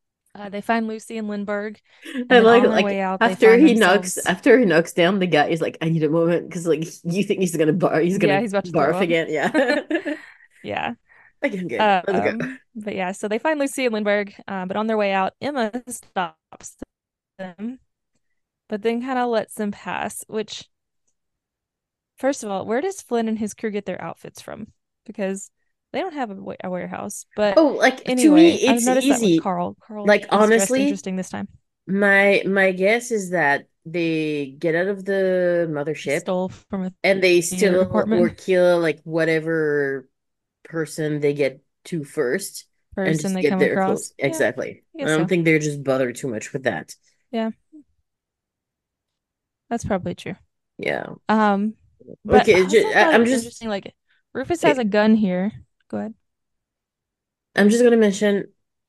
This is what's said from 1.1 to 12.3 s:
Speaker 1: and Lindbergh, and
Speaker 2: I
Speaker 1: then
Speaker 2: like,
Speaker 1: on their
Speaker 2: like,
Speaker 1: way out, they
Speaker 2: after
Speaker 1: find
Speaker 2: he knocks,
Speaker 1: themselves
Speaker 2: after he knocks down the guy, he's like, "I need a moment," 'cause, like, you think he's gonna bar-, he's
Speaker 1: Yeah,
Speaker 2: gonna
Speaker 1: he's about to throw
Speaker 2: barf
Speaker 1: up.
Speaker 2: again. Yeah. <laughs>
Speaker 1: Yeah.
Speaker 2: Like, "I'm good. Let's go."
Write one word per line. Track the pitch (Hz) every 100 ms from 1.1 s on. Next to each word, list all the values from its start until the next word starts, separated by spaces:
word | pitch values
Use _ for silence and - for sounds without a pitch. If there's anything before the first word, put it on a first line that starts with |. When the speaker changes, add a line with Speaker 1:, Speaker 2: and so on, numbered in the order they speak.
| 226
Speaker 1:
and | 214
Lindbergh, | 208 202 208 208 214 _ _ -
and | 269 247
Speaker 2:
I | 247
Speaker 1:
then |
Speaker 2:
like, | 226 233
Speaker 1:
on | -
their |
Speaker 2:
like, | 220 202
Speaker 1:
way | 196
out, | 190 190
they | 220
Speaker 2:
after | - 226
Speaker 1:
find | 233 302
Speaker 2:
he |
knocks, | 226 185 196 185
Speaker 1:
themselves | - -
Speaker 2:
after | 185 285 240
he | 220
knocks | 160 160
down | - 170 202
the | 185
guy, | 151 143
he's | 165
like, | 160 -
"I | 165
need | 160
a | 151
moment," | 165 165 170 -
'cause, | 175 165
like, | 156 165 -
you | 170 180
think | 202 190
he's | 185 165
gonna | 156
bar-, | 165 - 160
he's | 175
Speaker 1:
Yeah, | 202
Speaker 2:
gonna | 208 196
Speaker 1:
he's | 226
about | 196 190
to |
throw | 165
Speaker 2:
barf | 139 175
Speaker 1:
up. |
Speaker 2:
again. | 185 165 160
Yeah. | 151 160 277 254 285 - 339 349 302 - -
<laughs> | _ _
Speaker 1:
Yeah. | 214 - - 240 _ _ _ -
Speaker 2:
Like, | 277 202
"I'm | 175
good. | 202
Let's | 214 190 185
go." | 190 208